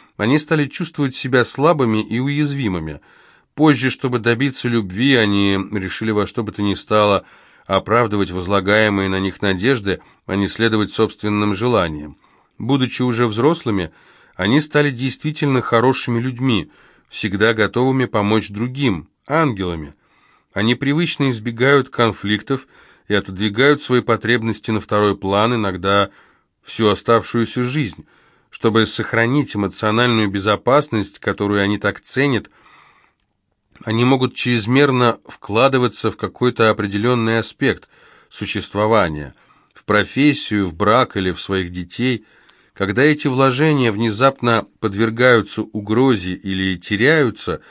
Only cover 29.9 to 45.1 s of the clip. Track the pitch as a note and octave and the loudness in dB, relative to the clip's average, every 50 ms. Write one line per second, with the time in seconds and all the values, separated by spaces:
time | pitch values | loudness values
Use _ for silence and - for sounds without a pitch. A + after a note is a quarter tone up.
29.9 | G#2+ A#2 B2 B2 A2+ A2 G#2+ G2 G2 G2 F#2+ G#2+ G#2 - - A#2+ C3+ D3 C#3+ - | 2 2 2 2 2 2 0 0 -2 -2 0 0 -2 0 2 2 2 2 2 0
30.9 | A2+ G#2+ F#2 - - - - G#2 G2 - G2+ G2+ G#2 G2+ G2 G2+ G#2 G2+ G#2 G2+ | -2 -4 -4 -6 -10 -8 -6 -4 -2 -2 0 0 2 2 2 0 0 0 -2 -4
31.9 | G2 - - - - B2+ C#3+ C#3+ B2 G2+ - - _ _ _ _ - - _ _ | -4 -4 -10 -6 -2 -2 0 0 0 -2 -4 -8 _ _ _ _ -20 -20 _ _
32.9 | _ _ _ _ _ _ _ _ _ _ _ _ _ _ _ _ _ - - A2 | _ _ _ _ _ _ _ _ _ _ _ _ _ _ _ _ _ -12 -8 -4
33.9 | A2 A#2 B2 B2+ C3+ B2+ B2+ - - - - B2 A#2+ A2+ G2 A#2 B2+ C#3 D3 C#3 | -2 2 2 2 2 2 0 -2 -2 -4 -2 -2 -2 0 0 2 4 4 4 4
34.9 | B2+ B2 B2 A#2 A2+ - _ - - - - - G2+ A#2 C3+ C3+ C3+ B2+ B2 A#2 | 4 2 2 2 0 -2 _ -20 -20 -16 -8 -2 2 2 4 4 4 2 0 0
35.9 | - - - G#2 - - G#2+ F#2 - - A#2+ B2 A#2+ - A2+ A2 G#2 A2 G#2 G2+ | -2 -4 -4 -4 -4 -6 -8 -10 -4 -2 -2 0 2 2 2 2 2 0 -2 -4
36.9 | G2 G#2 A2 B2 B2+ A#2 A2 A2+ A2+ A2+ G#2 - - - C#3 A#2+ - - - _ | -2 -2 0 0 0 0 0 0 0 -2 -2 -4 -4 -2 0 0 0 -2 -8 _
37.9 | _ _ _ _ _ _ _ _ - - G#2 - - G2+ F2+ - - G2+ G#2+ G#2+ | _ _ _ _ _ _ _ _ -12 -8 -8 -6 -6 -6 -6 -6 -2 -2 0 2
38.9 | A2+ G#2+ F2+ D#2+ D2+ D2 C#2+ C2+ - _ _ _ _ _ _ _ _ - - - | 4 2 2 0 -2 -6 -10 -12 -16 _ _ _ _ _ _ _ _ -8 -4 0
39.9 | G#2 G#2 F#2 - - C3 D3 D3 C3+ - - - G#2+ G#2 G2 F2 D#2+ F2 G#2 G#2 | 0 0 0 0 0 2 2 2 2 0 -2 -4 -2 -2 -2 -4 -4 -2 0 2
40.9 | A2+ B2+ B2+ - - G2+ F#2 F#2 F2 - - - F#2+ F#2+ F2+ F2 F2 F2+ F2 F2 | 4 2 2 0 -2 -4 -4 -4 -4 -6 -6 -4 -4 -4 -4 -6 -8 -10 -12 -10
41.9 | - - B2 C3 B2 G#2+ - _ _ _ _ _ _ _ _ _ _ - G2 F#2+ | -6 -4 -2 -2 -2 -4 -8 _ _ _ _ _ _ _ _ _ _ -4 -4 -2
42.9 | G2 A#2+ C#3+ D#3 D3 D3+ - C#3 B2+ C3 C3+ C3+ B2 C3+ D#3 D#3+ D3 C3+ B2 A2+ | 2 2 4 2 2 2 -2 -2 2 2 2 2 2 2 2 2 2 2 2 0
43.9 | G2+ G#2 A#2 A2+ G2+ G#2+ C3+ C#3 C3+ - B2 A#2+ A2+ G#2+ - - _ _ A2+ G#2 | 0 0 -2 -2 0 2 2 2 2 2 0 2 2 2 0 -4 _ _ -6 -4
44.9 | G2 G#2 A2+ A2+ | 0 0 0 0